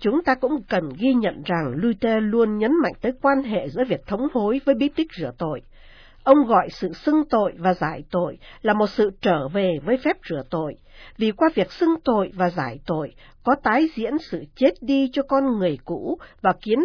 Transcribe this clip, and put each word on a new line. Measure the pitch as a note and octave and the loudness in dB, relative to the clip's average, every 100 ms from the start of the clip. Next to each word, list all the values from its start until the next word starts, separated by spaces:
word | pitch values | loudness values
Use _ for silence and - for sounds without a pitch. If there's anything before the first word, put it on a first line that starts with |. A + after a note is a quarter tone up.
chúng | G3+ C#4+ | 0 0
ta | E4+ | 2
cũng | C4 B3+ D4+ - | 0 0 -2 -2
cần | F#3+ D#3 C3 | -4 -2 -2
ghi | B3+ | 2
nhận | B3 G3+ - | 2 0 -4
rằng | D3 E3+ C#3+ B2+ | -4 -2 -2 -2
Luther | A#3 G#3+ A3+ A3 | -2 0 0 0
luôn | G#3+ A#3 A3 G#3 | 0 2 2 2
nhấn | A3 E4 | 2 2
mạnh | A#3 - | 2 -2
tới | A3+ B3+ | -6 0
quan | C#4 C#4 | 2 2
hệ | B3 G#3 C#3+ | 0 -4 -4
giữa | E3+ B3+ | -4 -2
việc | F#3 - | -4 -4
thống | A3 C#4+ | -4 -2
hối | B3 G#3 C4+ | -2 -2 0
với | C#4 | 0
bí | B3 C#4+ | 2 0
tích | - D#4+ - | -2 -4 -4
rửa | C3+ - | -10 -6
tội. | E3 C#3 - - - - - - | -6 -6 -12 -20 -20 -20 -20 -2
Ông | - D4 A#3+ | 4 6 6
gọi | G#3 D3+ | 2 2
sự | - F#3 | -4 -8
xưng | E3+ D4+ D#4 C#4+ | -4 0 0 2
tội | A3+ G3 - | 0 0 -2
và | F3+ | -2
giải | F3+ D3+ D#3 - | 0 -2 -6 -6
tội | F3+ F3 - - - | -4 -4 -6 -18 -6
là | G#3+ | 0
một | G#3+ G#3 | 0 0
sự | - G#3 G3 | 2 0 0
trở | G3+ D#3+ C3+ | 0 0 0
về | G3 F#3+ D#3 | -2 0 -2
với | D3+ B3+ | -2 -2
phép | G3+ - - | 0 -4 -6
rửa | D3+ B2+ | -10 -6
tội, | E3+ D3+ - - - - - | -6 -6 -10 -18 -20 -16 -4
vì | A3 | -2
qua | G3+ D#4+ | 2 0
việc | D#4+ C#4 | 2 -2
xưng | - E4 E4 | 0 0 0
tội | - A3 F#3+ | 2 0 0
và | F#3+ F3+ | 0 -2
giải | F3 C3 C#3 - | -2 -6 -6 -6
tội | D#3 D3 - - - | -4 -6 -10 -20 -6
có | - C#4 | -2 0
tái | - A#3 D#4+ | 2 2 2
diễn | - A3 D4+ | -2 -4 -4
sự | - E3+ C#3+ | -4 -10 -10
chết | - C4 - | 0 2 2
đi | A3+ C#4 C4+ | 0 0 0
cho | C#4+ | -2
con | C4+ C4+ C4+ A3 | 0 0 0 0
người | F3+ C#3+ | 0 -2
cũ | - D#3 - E4+ - _ | -6 -8 -6 -8 -10 _
và | F#3+ - | 0 0
kiến | G#3+ A#3+ | 0 0